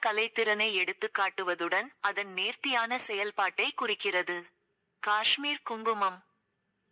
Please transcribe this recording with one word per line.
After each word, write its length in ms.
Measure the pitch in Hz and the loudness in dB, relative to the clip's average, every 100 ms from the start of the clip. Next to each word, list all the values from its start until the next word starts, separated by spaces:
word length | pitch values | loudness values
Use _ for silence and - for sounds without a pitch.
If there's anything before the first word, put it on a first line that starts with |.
| 233 | 2
கலைத்திறனை 640 | 214 226 - 220 208 220 | 0 0 2 2 2 2
எடுத்துக்காட்டுவதுடன், 1120 | 190 180 190 214 - 190 - 185 175 170 185 254 - | 0 -2 -2 -2 0 0 0 -2 -2 0 0 -2 -2
அதன் 320 | 202 196 202 | -2 -2 -4
நேர்த்தியான 640 | 185 202 247 277 247 226 247 | -4 -4 -2 0 0 2 -2
செயல்பாட்டை 760 | - 202 208 - 190 - 247 | -2 -2 -2 0 0 0 -2
குறிக்கிறது. 720 | - 240 208 202 180 175 175 170 _ _ _ _ _ | -2 -2 -2 0 0 0 -4 -8 _ _ _ _ _
காஷ்மீர் 600 | 214 214 220 - 285 294 | 0 2 4 2 0 -4
குங்குமம். 640 | - 226 220 214 190 185 - _ _ _ _ _ _ | -4 -4 0 2 0 -2 -12 _ _ _ _ _ _